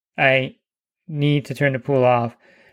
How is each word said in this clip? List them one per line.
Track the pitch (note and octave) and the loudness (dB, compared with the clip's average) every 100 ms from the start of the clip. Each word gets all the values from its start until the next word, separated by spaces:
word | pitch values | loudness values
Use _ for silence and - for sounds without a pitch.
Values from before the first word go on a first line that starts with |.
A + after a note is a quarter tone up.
| _ - | _ -2
I | C#3 C3 C3 - _ _ _ _ - | 2 2 -2 -10 _ _ _ _ -10
need | D3 C#3+ D3 - | -2 0 0 -2
to | |
turn | B2+ C#3+ | -2 -2
the | C3 | -2
pool | C3+ C#3 | -2 2
off | B2 B2 A#2 - _ _ _ | 2 2 -2 -8 _ _ _